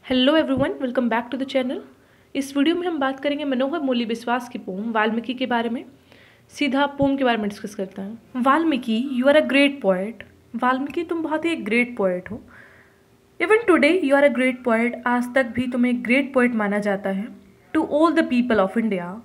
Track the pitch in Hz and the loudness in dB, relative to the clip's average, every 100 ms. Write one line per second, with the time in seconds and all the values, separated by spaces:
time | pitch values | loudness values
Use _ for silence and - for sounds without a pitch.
0 | - 254 262 320 262 262 285 403 262 247 | 0 2 4 4 2 0 -2 -2 -4 0
1 | 240 226 240 269 269 269 247 349 - _ | 0 -2 -4 -6 -4 -2 -2 -6 -10 _
2 | _ _ _ 277 269 277 277 349 359 320 | _ _ _ -8 -4 0 0 0 -2 -2
3 | 269 269 285 285 294 254 269 330 277 240 | -4 -2 -4 -2 -2 -2 -2 -2 -2 -2
4 | 226 233 - 240 240 233 - 185 226 220 | -2 -4 -2 -4 -4 -12 -10 -8 -4 0
5 | 220 226 226 254 262 240 226 240 381 - | 0 0 -4 -6 -2 -2 -2 -6 -10 -20
6 | _ - - _ _ - 294 269 285 277 | _ -20 -20 _ _ -4 -2 0 0 0
7 | 277 277 254 226 208 208 196 - 190 - | 0 2 0 0 -2 -6 -12 -8 -10 -8
8 | 196 233 _ 254 247 294 330 269 - 220 | -12 -14 _ -2 2 4 2 0 -2 -2
9 | 277 247 262 302 254 269 285 277 196 180 | -2 0 4 4 4 4 4 2 0 0
10 | 202 226 - _ _ 233 247 262 285 339 | -2 -10 -20 _ _ -2 0 0 -2 -6
11 | 330 339 311 302 330 320 208 233 247 240 | -4 -4 -2 -2 -2 -4 0 0 0 -2
12 | 190 180 180 - - - - - _ _ | -2 -2 -8 -14 -14 -20 -20 -20 _ _
13 | _ _ _ _ 339 427 466 311 285 370 | _ _ _ _ 2 2 6 6 6 4
14 | 285 277 285 233 254 254 247 226 240 240 | 4 4 4 4 0 0 0 0 0 -2
15 | 247 247 247 269 262 240 254 247 247 240 | -2 0 0 0 0 -2 -4 0 0 0
16 | 202 254 277 262 240 233 208 202 202 196 | 2 2 2 2 2 2 0 0 0 -2
17 | 202 196 226 - - _ _ 320 - 294 | -2 -4 -6 -12 -20 _ _ -2 0 4
18 | 330 320 - 247 240 220 190 233 226 190 | 4 4 2 0 2 2 2 0 -2 -4
19 | 175 208 | -6 -12